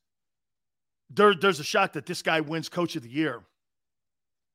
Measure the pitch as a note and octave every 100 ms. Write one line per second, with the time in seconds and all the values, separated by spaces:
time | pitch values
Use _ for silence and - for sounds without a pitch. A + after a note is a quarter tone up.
0 | _ _ _ _ _ _ _ _ _ _
1 | _ B2+ G#3 G3 G3 D3 C#3+ G#3 F#3+ D#3
2 | - E3+ F#3 D#3+ D3 D#3+ D#3 F3+ E3+ E3
3 | A#2 C3+ D#3 A#2+ G2 _ _ _ _ _
4 | _ _ _ _ _